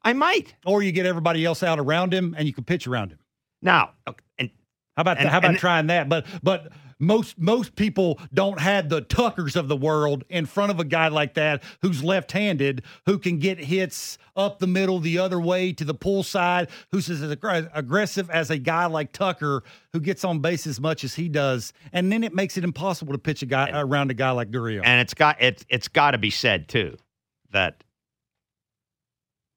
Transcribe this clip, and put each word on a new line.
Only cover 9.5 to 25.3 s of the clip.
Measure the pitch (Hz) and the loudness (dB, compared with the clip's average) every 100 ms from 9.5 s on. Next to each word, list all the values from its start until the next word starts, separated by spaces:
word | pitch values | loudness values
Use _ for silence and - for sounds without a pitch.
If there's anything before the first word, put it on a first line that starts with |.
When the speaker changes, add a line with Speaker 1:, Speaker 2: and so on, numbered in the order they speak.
| 175 | -2
Speaker 2:
of | 139 | 0
the | 143 | 0
world | 147 156 147 143 - | 2 2 2 0 -4
in | 180 151 | -4 -2
front | - 202 | 0 0
of | 180 | 0
a | |
guy | 156 165 160 | 0 2 2
like | 151 147 | 2 0
that | - 151 143 - - | 0 0 0 -6 -4
who's | 190 156 | -2 0
left-handed, | 156 190 - 190 208 160 139 127 - - | 0 0 0 -2 0 0 0 -2 -8 -4
who | - 202 | -2 0
can | 180 170 | 0 0
get | 180 180 | 0 -2
hits | 143 190 185 - - - _ - | -2 -2 -2 -6 -12 -14 _ -2
up | 196 202 | -2 -2
the | 185 | 0
middle | 185 190 185 | 2 2 0
the | 160 165 | 0 0
other | 185 180 | 0 0
way | 170 180 185 | 0 0 0
to | - | -2
the | 147 | -6
pull | 131 196 196 | -4 -2 -2
side, | - 196 175 180 175 - - | 0 0 2 2 -2 -8 -6
who's | 196 170 | -4 -2
as | 165 | -4
aggr-, | 151 147 220 175 165 | -4 -4 -2 -2 -2
aggressive | 156 127 180 208 196 175 | -6 -2 0 0 -2 -2
as | 165 156 | -2 0
a | 156 | -2
guy | 127 165 175 | 0 0 0
like | 160 151 | -2 -4
Tucker | - 190 175 151 139 - - _ | -2 -2 -2 -2 -2 -6 -18 _
who | 165 | -4
gets | 151 190 | -4 -2
on | 190 165 | -2 0
base | 151 175 160 | 0 -2 -4
as | 120 | -4
much | 156 156 | -4 -4
as | 131 - | -6 -6
he | 170 | -4
does. | 147 139 127 107 - - | 0 0 0 -4 -14 -8
And | 180 185 | -2 0
then | 220 | 0
it | 226 | 0
makes | 175 196 - | -2 -4 -2
it | |
impossible | 175 127 190 175 156 | -4 -4 -4 -4 -4
to | 139 | -6
pitch | - 151 | -4 -6
a | 127 | -2
guy | 131 139 | 0 0
Speaker 1:
And | 143 | -2
Speaker 2:
around | 139 143 139 | 0 0 0
a | |
guy | 123 131 | 0 0
like | 123 110 | 0 -2
Gurriel. | 120 117 107 | -4 -4 0
Speaker 1:
And | 95 123 | 4 4
it's | 123 | 2
got, | - 151 | 2 2